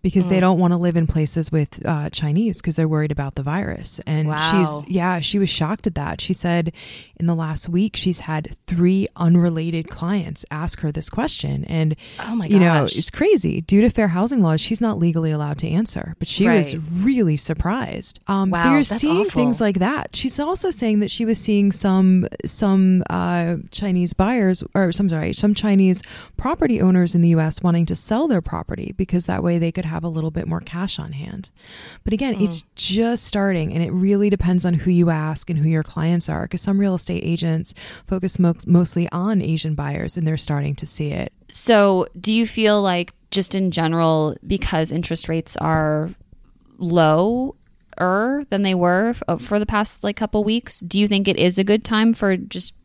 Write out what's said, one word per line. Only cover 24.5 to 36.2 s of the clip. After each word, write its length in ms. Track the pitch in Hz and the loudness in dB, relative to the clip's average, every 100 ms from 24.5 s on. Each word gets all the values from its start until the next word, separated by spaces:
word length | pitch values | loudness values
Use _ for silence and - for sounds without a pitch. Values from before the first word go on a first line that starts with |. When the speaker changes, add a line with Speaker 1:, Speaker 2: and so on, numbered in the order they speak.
| 185 - 196 | 2 0 0
Speaker 1:
or 160 | 185 | 0
some, 180 | 165 196 | 2 0
sorry, 220 | 160 90 | 0 -2
some 220 | - 208 | 0 0
Chinese 480 | 208 214 196 190 185 - - - - | 2 2 4 4 2 -4 -20 -12 -4
property 460 | 254 339 302 226 | -2 0 2 4
owners 340 | 185 185 175 175 | 4 4 4 4
in 60 | |
the 80 | 170 | 4
U 100 | 165 | 4
S 240 | 156 - | 2 0
wanting 220 | 180 170 165 | 0 2 0
to 100 | 165 | -2
sell 320 | - 220 320 | -2 0 2
their 140 | 196 | 0
property 520 | - 165 - - - 190 | -2 -8 -6 -8 -8 -6
because 300 | 190 180 170 | -2 -2 0
that 140 | 185 | -2
way 160 | 175 170 | 0 0
they 140 | 165 | -2
could 140 | 180 160 | -4 -6
have 180 | 160 | -6
a 40 | 165 | -6
little 220 | 160 160 | -4 -4
bit 160 | 156 - | -4 -6
more 120 | 170 | -6
cash 400 | - 170 196 - | -8 -8 -6 -6
on 140 | - | -10
hand. 380 | 139 - - 190 _ - - - - | -12 -12 -12 -14 _ -20 -20 -20 -10
But 80 | - | -4
again, 220 | 214 269 202 | -2 -2 0
it's 240 | 196 165 | -2 -2
Speaker 2:
Mm. 20 | - - | -10 -6
Speaker 1:
just 480 | - 196 233 233 - | -2 0 0 0 -2
starting, 480 | 208 196 180 156 | 0 0 0 -2
and 80 | 165 | -2
it 80 | 170 | -2
really 360 | 185 190 202 208 | 0 2 4 2
depends 360 | 190 175 180 180 | 2 2 2 2
on 80 | |
who 180 | 170 180 | 0 2
you 180 | 175 170 | 4 4
ask 400 | 160 156 160 - | 2 -2 -6 -4
and 100 | 160 | 0
who 100 | 156 | 2
your 140 | 160 | 0
clients 440 | 151 - 160 175 | -2 -2 0 0